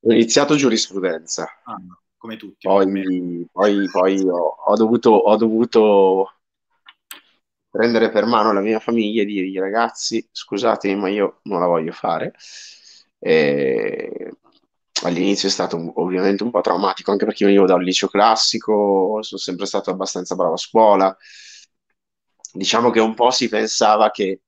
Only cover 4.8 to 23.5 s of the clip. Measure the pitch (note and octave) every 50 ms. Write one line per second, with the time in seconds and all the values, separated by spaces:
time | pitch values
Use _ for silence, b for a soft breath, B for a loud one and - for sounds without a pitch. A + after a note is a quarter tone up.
4.8 | A2+ A2 A#2+ A2+ - A#2 A2 G2 - G#2 G#2+ A2 A2+ A2+ A2 A2+ A#2+ A#2 - A2+
5.8 | G#2+ G#2+ G2+ G2 G2 F#2+ F#2+ F#2+ G2 - _ _ _ _ _ _ _ _ _ _
6.8 | _ - _ _ _ _ - - _ _ _ _ _ _ _ _ _ _ - G#2
7.8 | A2+ A#2+ A#2 A2 A2+ G#2+ - G#2+ G2+ A#2 A#2+ A2 G#2 A2+ G#2 G2+ G2 G#2+ A2+ A2
8.8 | - - A#2 A#2 G#2+ G#2 G#2+ A2+ G2+ G2+ G#2 G2 F#2 F#2+ F#2+ F#2 F#2+ G2 G2+ A2+
9.8 | A#2 A#2 - - - - A2+ A2 - _ _ - - _ G#2+ G2 G#2+ A2+ G#2+ -
10.8 | - G2+ G2 G2+ G2+ F#2 G2+ G#2 G2 - _ _ _ G#2+ G2+ F2 F2 F2 E2+ E2
11.8 | D#2+ E2+ E2+ - - E2+ E2 D#2+ - F3 _ B B B B B B B B B
12.8 | B B B B B B _ _ - F2 D#2+ D#2+ D2+ C#2+ C#2+ C#2+ C#2 C2 C2 A1+
13.8 | G#1 G1+ - - - - - - - - - _ _ _ _ _ _ _ _ _
14.8 | _ _ _ - - - F2 E2+ F#2 G2+ G2+ - - F#2+ - - F2+ F2+ - E2
15.8 | E2 E2+ - - E2+ F2+ F#2 F2+ F#2+ G2 G2+ G2 G#2+ A#2+ A#2 F#2 - - F2 F2+
16.8 | G2+ F#2+ F#2+ - - - G#2+ G2+ G#2+ G#2+ G#2 - G#2 G2+ G2+ G2 F#2+ F#2 F#2 F2+
17.8 | F2+ F#2 F2+ - - F#2+ - G2+ G#2 A#2+ C3 - - - - G#2+ - - G#2+ G#2
18.8 | G#2 G2+ G2 G2 F#2+ - G#2+ G#2+ A2 - G2 G2 - - F#2 F2 G2+ F#2+ - G2+
19.8 | - - F#2 F#2+ F#2+ - - F#2 F#2 - - F#2+ F2+ E2+ - F#2 - - - A2+
20.8 | A2+ G#2+ G2+ F#2+ F#2+ F#2+ - B B B B B B B B B B B _ _
21.8 | _ _ _ _ _ _ _ _ _ _ _ _ _ - _ F#2 F#2+ - - A#2
22.8 | A#2+ B2 A2+ A2+ A2 A2+ A2 - A#2 B2 B2+ - B2 A2+